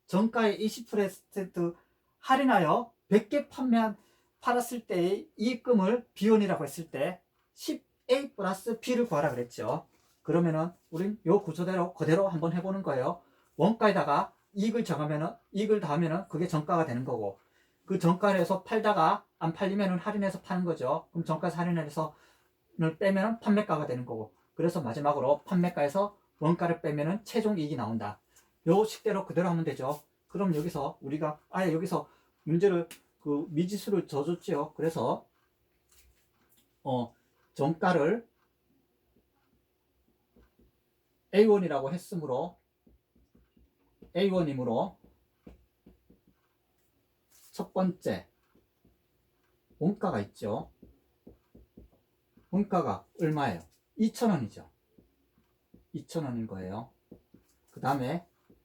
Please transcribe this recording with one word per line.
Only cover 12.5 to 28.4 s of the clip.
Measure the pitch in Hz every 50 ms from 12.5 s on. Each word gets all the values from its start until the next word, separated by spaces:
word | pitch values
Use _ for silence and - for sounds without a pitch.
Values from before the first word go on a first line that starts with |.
| 170
해보는 | 180 170 190 190 190 185
거예요. | 170 143 127 127 151 175 - - _ _ _ _ _ _
원가에다가 | - 147 196 226 - 233 214 190 185 147 143 143 156 190 - - _ _ _ -
이익을 | 202 196 226 214 240 208
정하면은, | 175 165 147 151 147 156 147 156 175 - - _ _ -
이익을 | 196 214 202 214 208
더하면은 | 185 151 143 156 175 156 156 180 196 -
그게 | - 151 175 170
정가가 | - 151 151 - 185 170 160
되는 | - 120 120 131
거고, | 135 131 113 107 101 98 - _ _ _ _ _ _ _ _ _
그 | - 190 175
정가를 | - 170 180 180 - 202 190 185
해서 | 170 165 190 180 -
팔다가 | - 220 220 202 214 208 175 160 165 196 - - _ _ -
안 | 165 160 165
팔리면은 | - 202 190 196 202 202 190 180 180
할인해서 | - 214 208 214 196 196 185 185
파는 | - - 190 180 180
거죠. | 170 156 - 131 127 147 165 - - -
그럼 | 170 160
정가에서 | - 160 156 - 175 151 165
할인을 | 170 175 175 165 156 147 - 165 156 156 - _ _ _ _ _ _ _ _ _ _ _ _ - 165 160 160 -
빼면은 | 202 196 196 196 190 220 226 226
판매가가 | - 214 208 202 214 - 165 151 147
되는 | - 131 123 123
거고, | 123 117 110 107 - _ _ _ _ _
그래서 | - 160 175 170 180
마지막으로 | 147 117 117 147 143 143 147 143 123 131 147 147 -
판매가에서 | - 190 180 175 175 175 - 143 143 143 196 196 311 - _ _ _ _ -
원가를 | 151 151 175 170 180 170 170 165
빼면은 | - 160 147 147 147 156 185 214 -
최종 | - - 240 220 214 214 180
이익이 | 151 147 151
나온다. | 131 113 107 113 113 104 101 107 - _ _ _ _